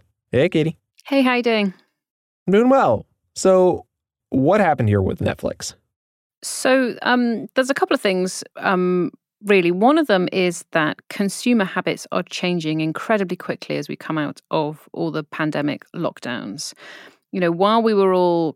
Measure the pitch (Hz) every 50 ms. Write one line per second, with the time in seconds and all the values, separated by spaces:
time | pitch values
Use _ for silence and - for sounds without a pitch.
0 | _ _ _ _ _ _ - 120 151 180 - 165 147 160 - - _ _ _ _
1 | _ - 277 277 262 254 247 247 233 240 226 214 202 190 185 - _ _ _ _
2 | _ _ _ _ _ _ _ _ _ - 185 208 240 254 269 269 220 143 113 98
3 | - - _ _ _ _ _ - - 190 190 185 185 180 - - - _ _ _
4 | _ _ _ _ _ _ - 131 131 151 190 214 196 165 147 131 123 107 104 101
5 | 95 - - - - - - - - - - - - - - _ _ _ _ _
6 | _ _ _ _ _ _ _ _ - - - - - 262 254 269 254 233 - -
7 | - - 247 247 247 233 233 208 - - - - 262 254 277 - 381 381 330 262
8 | - 208 190 185 185 185 - - - - _ - - - 196 180 180 180 180 180
9 | 175 - - _ _ _ _ _ 208 202 208 196 170 170 175 185 214 254 302 330
10 | 311 262 208 185 180 - - 190 180 180 170 - - - - 170 156 151 - -
11 | _ _ - - 202 196 - - - 247 247 226 190 180 - 190 175 170 - -
12 | - - - 185 180 - - - - 180 180 175 156 156 156 160 156 160 156 -
13 | - - 226 208 196 175 185 - - - - - - - 147 147 147 - - -
14 | - - 160 156 147 143 156 - _ _ - 160 151 147 156 - - - - -
15 | - 160 151 156 156 - - - 160 156 147 151 143 147 135 - - _ - -
16 | 165 - - - - 123 123 110 104 104 98 151 - - - - - - - -
17 | - - - _ _ _ - 196 180 175 170 170 190 202 220 233 220 226 214 196
18 | 196 190 185 185 180 175 170 170 165 156 -